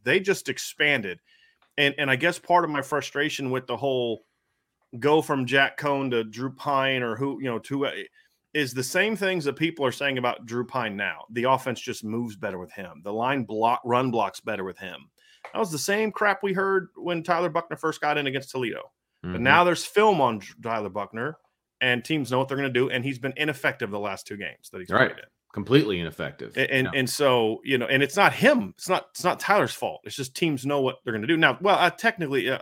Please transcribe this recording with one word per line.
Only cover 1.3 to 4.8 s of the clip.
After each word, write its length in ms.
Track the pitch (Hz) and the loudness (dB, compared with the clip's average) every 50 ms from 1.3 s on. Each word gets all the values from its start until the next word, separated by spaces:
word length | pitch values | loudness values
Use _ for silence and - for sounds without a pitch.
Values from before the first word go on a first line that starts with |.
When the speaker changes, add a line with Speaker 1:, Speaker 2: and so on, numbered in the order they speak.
| _ _ _ _ _ _ _ _ - - | _ _ _ _ _ _ _ _ -2 0
Speaker 1:
And, 160 | 143 143 143 143 | 0 2 2 0
and 120 | 147 135 | 0 0
I 60 | 131 | 2
guess 200 | 127 151 175 170 - | 2 2 0 0 0
part 260 | - - 175 175 170 | 0 2 4 4 4
of 60 | 156 | 2
my 120 | 151 143 | -2 -4
frustration 680 | 131 - 151 143 131 - - 143 147 151 147 - 143 127 | -4 -2 -2 -4 -4 -4 -4 -4 -2 -2 -4 -4 -4 -2
with 160 | 127 131 127 - | -4 -4 -4 -4
the 80 | 123 | -6
whole 480 | 107 135 139 131 127 120 117 110 - _ _ _ _ _ _ _ _ _ _ _ _ | -4 -2 -2 0 0 -2 -2 -4 -6 _ _ _ _ _ _ _ _ _ _ _ _